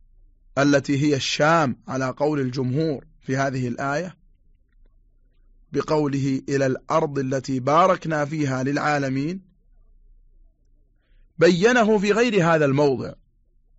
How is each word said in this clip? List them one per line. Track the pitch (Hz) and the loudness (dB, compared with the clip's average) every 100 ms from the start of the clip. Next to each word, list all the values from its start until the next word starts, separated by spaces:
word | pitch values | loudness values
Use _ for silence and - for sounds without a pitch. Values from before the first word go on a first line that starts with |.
| _ _ - _ _ - | _ _ -20 _ _ -2
التي | 143 143 135 139 | 2 2 0 0
هي | 151 135 | 0 0
الشام | - - 151 165 139 - - | -2 0 2 2 0 -4 -8
على | 131 131 | -6 -6
قول | 127 147 151 | -2 -2 -2
الجمهور | 131 123 127 131 160 127 - _ | -4 -4 -4 -2 -2 -6 -10 _
في | - 135 | -6 -4
هذه | 139 135 123 | -2 -4 -6
الآية، | 120 139 147 180 - _ _ _ _ _ _ _ _ _ _ _ _ _ _ _ | -6 -6 -6 -6 -12 _ _ _ _ _ _ _ _ _ _ _ _ _ _ _
بقوله: | 139 139 156 147 139 135 135 - | -6 -2 0 0 -2 -2 -4 -2
"إلى | 139 135 | -2 0
الأرض | 131 - 160 160 139 | -2 -2 -2 -2 -4
التي | 131 135 131 131 | -4 -4 -4 -4
باركنا | 127 151 185 180 160 156 | 0 4 4 2 -2 -4
فيها | 143 156 143 131 | -4 -2 -2 -2
للعالمين"، | 131 143 147 147 135 131 147 190 - _ _ _ _ _ _ - _ _ _ _ _ _ _ _ _ _ _ - | -2 -2 -2 -2 -2 -4 -4 -8 -12 _ _ _ _ _ _ -20 _ _ _ _ _ _ _ _ _ _ _ 2
بيّنه | 165 175 208 247 214 214 | 4 6 4 4 4 4
في | 202 | 2
غير | 202 247 214 165 | 2 2 4 4
هذا | 165 | 4
الموضع، | 143 135 147 120 95 - _ _ _ _ _ | 4 4 2 0 -6 -12 _ _ _ _ _